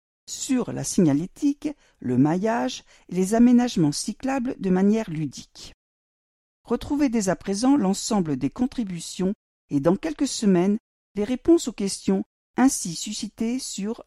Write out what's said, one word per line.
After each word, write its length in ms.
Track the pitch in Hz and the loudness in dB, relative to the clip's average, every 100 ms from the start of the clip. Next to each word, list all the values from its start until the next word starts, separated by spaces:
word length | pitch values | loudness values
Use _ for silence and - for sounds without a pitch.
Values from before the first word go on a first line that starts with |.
| _ _ - | _ _ -16
sur 440 | - - 254 185 | -12 -2 -2 -2
la 100 | 131 | -6
signalétique, 880 | 139 - 160 143 185 - 285 285 302 - _ _ | -2 4 4 4 -2 -2 -2 -2 -8 -10 _ _
le 180 | - 123 | -2 2
maillage 640 | 151 180 220 233 254 - _ _ - | 4 2 0 -2 -4 -8 _ _ -8
et 60 | |
les 200 | 180 190 | -2 0
aménagements 580 | 226 247 240 240 196 151 | 4 6 6 4 2 0
cyclables 640 | - - - 262 269 247 - | 0 -8 -6 -4 -4 -4 -4
de 120 | 190 | 0
manière 380 | 185 202 220 208 | 2 4 2 -2
ludique. 640 | 156 143 - - - - _ _ _ _ _ _ _ _ _ | -6 -6 -8 -20 -20 -20 _ _ _ _ _ _ _ _ _
Retrouvez 440 | - 240 - 285 285 | -6 -6 -2 0 2
dès 200 | 226 190 | 0 0
à 80 | 170 | -2
présent 400 | - 196 262 285 | -4 0 2 2
l'ensemble 600 | 185 196 - 208 156 135 | 2 -2 0 0 0 -2
des 140 | 139 | -4
contributions 840 | - 254 - 196 170 - - 185 214 _ _ - | -2 -4 -2 -6 -8 -10 -4 -4 -4 _ _ -4
et 80 | 143 | 0
dans 180 | 160 196 | 2 0
quelques 320 | 320 294 277 | -2 -4 -4
semaines, 500 | - 202 180 190 208 _ _ _ | 0 2 4 2 0 _ _ _
les 100 | 202 | -6
réponses 440 | 208 254 - 339 247 | -4 -2 4 2 2
aux 40 | |
questions 520 | 202 196 - - 190 - _ _ - | -4 -6 -4 -2 -2 -2 _ _ 2
ainsi 380 | 269 - 180 | 2 2 -8
suscitées 640 | 160 214 214 208 - 226 254 | -8 -10 -10 -10 -4 -4 -4
sur 460 | - - 202 233 | -8 -8 -6 -8